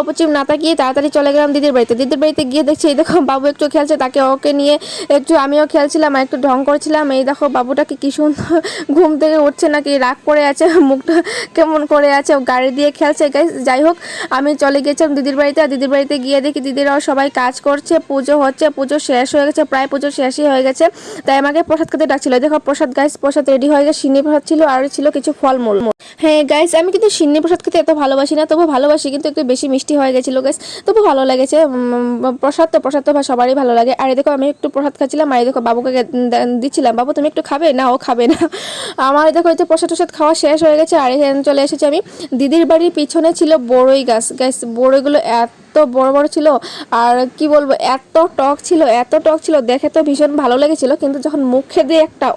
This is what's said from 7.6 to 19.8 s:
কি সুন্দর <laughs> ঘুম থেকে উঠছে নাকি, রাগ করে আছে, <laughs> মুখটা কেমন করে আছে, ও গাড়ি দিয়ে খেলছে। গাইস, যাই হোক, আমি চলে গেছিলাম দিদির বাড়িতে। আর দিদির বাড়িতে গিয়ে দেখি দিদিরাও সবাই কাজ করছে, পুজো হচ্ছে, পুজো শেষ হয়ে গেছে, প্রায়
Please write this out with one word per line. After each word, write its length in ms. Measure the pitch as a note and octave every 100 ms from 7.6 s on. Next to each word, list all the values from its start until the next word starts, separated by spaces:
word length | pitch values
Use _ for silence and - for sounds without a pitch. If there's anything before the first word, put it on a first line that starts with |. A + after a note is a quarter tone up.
| B3 C#4 D4
কি 160 | C#4 C#4
সুন্দর 500 | D#4 D4+ C#4+ - E4 -
<laughs> 220 | - D4+ D4
ঘুম 140 | D#4+ D4+
থেকে 200 | D#4 D#4
উঠছে 300 | D4 C#4+ D#4+
নাকি, 300 | D4 C#4+ C#4
রাগ 180 | B3+ C4+
করে 180 | - D4+
আছে, 200 | C#4+ C#4+
<laughs> 240 | E4+ E4 C#4
মুখটা 280 | C4+ D4+ E4 F4 - -
কেমন 260 | - D#4 D#4 D4
করে 220 | D4 C#4+
আছে, 200 | C#4 C#4+
ও 60 | C#4+
গাড়ি 300 | B3+ B3+ C4
দিয়ে 200 | B3+ D4
খেলছে। 340 | C#4+ D4 D4+ D4
গাইস, 220 | C#4 E4 C#4+
যাই 160 | B3+ C4
হোক, 140 | D#4 E4+ - - E4
আমি 200 | C4 C#4+
চলে 240 | C#4+ C#4 C#4+
গেছিলাম 300 | C#4+ C#4+ D#4
দিদির 220 | C#4+ C4+ C4+
বাড়িতে। 220 | C#4+ C#4+
আর 80 | D4
দিদির 200 | C4+ C4+
বাড়িতে 300 | C#4 C#4 C#4+
গিয়ে 200 | B3+ C#4
দেখি 200 | C#4 D4
দিদিরাও 380 | C4+ C4+ C#4+ C#4
সবাই 280 | D4+ C4+ C#4
কাজ 240 | C4+ B3 C4
করছে, 340 | C#4+ C#4+ - D#4+
পুজো 360 | - C#4 C4+ D4
হচ্ছে, 280 | C4+ C4 D#4
পুজো 260 | C#4+ C4+ D4
শেষ 300 | - B3 C4
হয়ে 120 | D4+ C#4+
গেছে, 160 | D4+
প্রায় 220 | D4 C4+